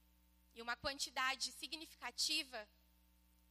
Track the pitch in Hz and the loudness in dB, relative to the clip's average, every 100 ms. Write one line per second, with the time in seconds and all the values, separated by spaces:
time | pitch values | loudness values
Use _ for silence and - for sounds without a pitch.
0 | - - - - - 226 233 - 294 277 | -20 -20 -20 -20 -16 -8 -4 0 -2 0
1 | 320 269 262 269 254 - 294 311 311 - | -2 2 2 4 -2 -4 -8 -6 -8 -6
2 | 247 - - 311 269 247 208 - - - | -6 0 4 4 2 -6 -8 -18 -20 -20
3 | - - - - - | -20 -20 -20 -20 -20